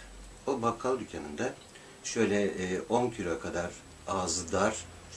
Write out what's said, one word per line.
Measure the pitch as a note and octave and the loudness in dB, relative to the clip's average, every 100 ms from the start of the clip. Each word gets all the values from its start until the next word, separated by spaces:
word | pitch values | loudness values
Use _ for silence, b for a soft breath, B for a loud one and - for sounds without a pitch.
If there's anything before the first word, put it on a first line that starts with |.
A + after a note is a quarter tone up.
| - - - - - | -14 -16 -16 -8 -2
O | C3 | 2
bakkal | A#2 A2+ B2+ C3 | 2 2 0 0
dükkanında | G2 E2 D2+ D2 B2 - - B B B | -2 -6 -6 -2 -2 -4 -14 B B B
şöyle, | - A#2 G2+ G2+ | -4 2 4 6
e, | G2 F#2 F#2 F#2 | 4 2 0 0
on | - A#2 B2 | 2 4 4
kilo | - F2 E2 | 0 -2 0
kadar | F2 E2+ F2 - - - - | -2 -2 -2 -6 -16 -12 -2
ağzı | F#2+ F2+ E2+ E2 | 0 0 0 2
dar | F#2+ G#2 - - - - | 4 4 2 -8 -14 -16